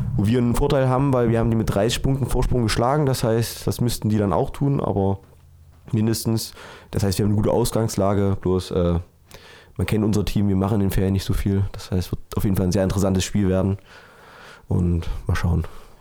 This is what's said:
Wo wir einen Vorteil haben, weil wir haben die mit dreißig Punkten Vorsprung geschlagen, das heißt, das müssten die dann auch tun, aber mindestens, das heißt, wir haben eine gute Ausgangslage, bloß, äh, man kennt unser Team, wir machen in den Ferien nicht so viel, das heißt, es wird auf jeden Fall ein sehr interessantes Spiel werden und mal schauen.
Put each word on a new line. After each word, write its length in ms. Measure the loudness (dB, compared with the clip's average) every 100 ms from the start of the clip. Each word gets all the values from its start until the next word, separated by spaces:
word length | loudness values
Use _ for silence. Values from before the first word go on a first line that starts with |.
| -2 0
Wo 120 | 2
wir 100 | 2
einen 160 | 2
Vorteil 340 | 2 2 2 2
haben, 240 | 2 2
weil 180 | 2 2
wir 80 | 2
haben 100 | 2
die 80 | 0
mit 160 | 0
dreißig 300 | 0 0 0
Punkten 240 | -2 0 0
Vorsprung 340 | 0 0 2
geschlagen, 460 | 0 0 0 2 0
das 160 | 0
heißt, 420 | 2 0 -2 -4 -4
das 160 | -2
müssten 280 | -2 0 0
die 100 | 2
dann 120 | 2
auch 180 | 0 -2
tun, 280 | -2 -2 0
aber 380 | -2 0 0 -2 -8 -20 -20 -20 -20 -20 -4
mindestens, 600 | 0 2 0 0 -2 -4 -14 -20 -20 -8
das 100 | -2
heißt, 140 | 0 2
wir 80 | 2
haben 60 |
eine 100 | 2
gute 100 | 2
Ausgangslage, 840 | 2 0 0 -2 0 0 2 0 0
bloß, 320 | 0 0 0
äh, 280 | 0 0 0 -4 _ -20 -20 -20 -20 -14 -6
man 100 | -2
kennt 180 | 0 2
unser 180 | 0
Team, 240 | 0 0 2
wir 80 | 2
machen 200 | 2 2
in 60 |
den 100 | 2
Ferien 220 | 2 2
nicht 100 | 0 0
so 80 |
viel, 300 | -2 0 0 -2
das 200 | -6 -4
heißt, 160 | -4 -4
es 40 |
wird 100 | -8 -6 -2
auf 60 |
jeden 120 | 0 0
Fall 120 | 2
ein 40 |
sehr 120 | 2
interessantes 400 | 0 2 2 0
Spiel 260 | 0 0 0
werden 280 | 2 0 -2 -8 -20 -20 -20 -20 -20 -20 -16 -4
und 420 | 0 0 0 -2 -6 -4
mal 80 | -2
schauen. 280 | 0 0 -2 -10 -20 -20